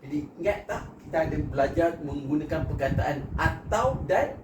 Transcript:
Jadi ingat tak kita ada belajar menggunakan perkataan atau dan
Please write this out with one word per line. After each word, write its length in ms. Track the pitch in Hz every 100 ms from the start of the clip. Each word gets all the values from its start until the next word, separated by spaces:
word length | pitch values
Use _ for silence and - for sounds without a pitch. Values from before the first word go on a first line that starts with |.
| 135
Jadi 120 | - - -
ingat 200 | 175 - -
tak 140 | - - -
kita 140 | - 160 156
ada 120 | 147
belajar 480 | 143 139 139 - 165 170 147
menggunakan 560 | 143 135 151 147 160 151
perkataan 480 | 147 139 135 - 139 139 -
atau 520 | 160 - - 214 254 269 -
dan 220 | 185 294 -